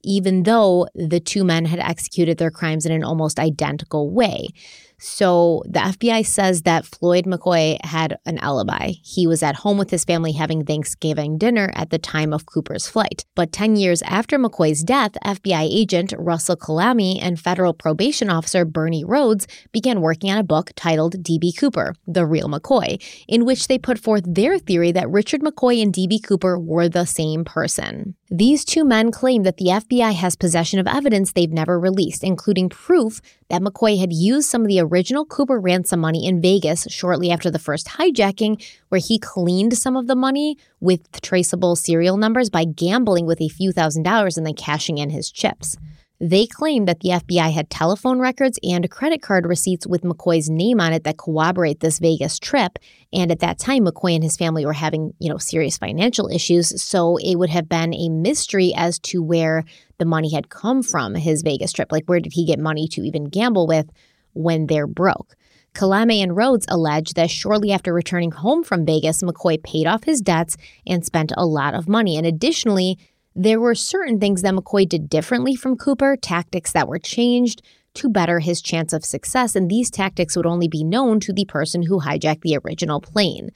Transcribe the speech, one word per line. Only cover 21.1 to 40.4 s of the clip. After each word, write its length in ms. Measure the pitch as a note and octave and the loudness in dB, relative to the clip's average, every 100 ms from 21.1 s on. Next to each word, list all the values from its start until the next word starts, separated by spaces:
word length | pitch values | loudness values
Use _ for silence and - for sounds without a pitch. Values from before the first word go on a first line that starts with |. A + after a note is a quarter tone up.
| F#3+ | -2
D 160 | E3+ D#3+ | -2 0
B 140 | F3 | 0
Cooper, 420 | - C#4+ - G2+ E3 - | 0 0 0 -4 -6 -6
The 200 | E3+ E3 | -2 2
Real 240 | D#3 - | 0 0
McCoy, 520 | C#3+ - C4 - G3 - - - | -6 0 0 2 -6 -10 -20 -2
in 200 | A#3 A#3 | 0 2
which 240 | B3+ - | 0 0
they 80 | C4 | -2
put 220 | - A#3+ | 0 -4
forth 260 | - G#3+ F3 | 0 0 0
their 320 | E3+ A#3+ F#4+ | 0 2 0
theory 320 | - F3 E3+ | 0 2 2
that 180 | F3 C#3 | 0 0
Richard 300 | F#3+ G#3+ D4+ | 0 0 -2
McCoy 400 | D4+ D4+ B3+ A#3+ | -2 0 2 2
and 120 | G#3+ | 2
D 140 | F#3+ F#3 | 0 0
B 120 | A3 | 0
Cooper 400 | - G3 F#3 F3+ | 0 0 2 -2
were 300 | E3 D#3+ E3+ | -2 0 2
the 160 | F3 F3 | 2 -2
same 400 | - D#3 D#3 E3+ | -2 -2 -2 -4
person. 720 | - - - - A1 - F3 _ | -4 -4 -4 -6 -10 -12 -14 _
These 340 | F3 A3+ D4 - | 2 4 4 0
two 180 | - | 2
men 280 | D4+ A3 A3+ | 4 4 2
claim 320 | A3+ C4 B3 | 2 2 2
that 140 | F#3+ F3 | 2 0
the 140 | F3+ | 0
F 160 | F#3+ - | 0 0
B 140 | B3 | 2
I 100 | A3+ | 2
has 240 | F#3 F3+ - | 2 -2 0
possession 420 | F3+ E3 E3 G3 | 0 0 0 0
of 100 | F#3 | 0
evidence 440 | C4+ C#4 G#3+ F#3+ | 0 2 2 2
they've 180 | - E3+ | 2 0
never 300 | D#3+ D#3 F3+ | 0 0 2
released, 420 | F3+ F#3+ F3+ - | 2 0 -2 -2
including 460 | F#3+ F#3 - F#3+ F#3 | -4 -2 0 0 0
proof 540 | - - F4 A3 A3 - _ _ | -4 2 2 2 -4 -18 _ _
that 140 | F3 | -2
McCoy 340 | G3 G3 A3 G#3 | -2 0 2 2
had 160 | F#3 | 0
used 340 | E3 F#3 C4+ D4 | 2 2 2 2
some 140 | A#3+ | 0
of 60 | A3 | 2
the 120 | F#3+ | 2
original 460 | D#3+ F3+ F3+ C4+ D#4 | 4 2 2 -2 -4
Cooper 340 | - C4+ B3+ | -2 0 2
ransom 400 | F#3 F3+ F3 F3 | 2 0 0 0
money 280 | D#3+ D#3+ E3 | 0 0 0
in 120 | F#3 | 2
Vegas 460 | F3+ G3 D#3+ E3 - | 4 4 2 -2 -4
shortly 400 | - F3+ D#3+ F3 | -6 -2 0 0
after 180 | E3+ F3+ | 0 -2
the 80 | D#3 | -4
first 300 | - D3+ - | -4 -6 -6
hijacking, 760 | - F4 B3 G3+ G3 G#3+ G#3+ - - _ | 0 0 2 0 2 -2 -2 -6 -20 _
where 120 | F#3+ | -2
he 160 | - A3 | 0 -2
cleaned 580 | - - F3 F3+ G#3+ A#3 | -2 -2 0 2 2 0
some 200 | C4 B3+ | 0 -2
of 100 | A#3+ | 0
the 100 | B3+ | 0
money 400 | C4 C#4 | 2 0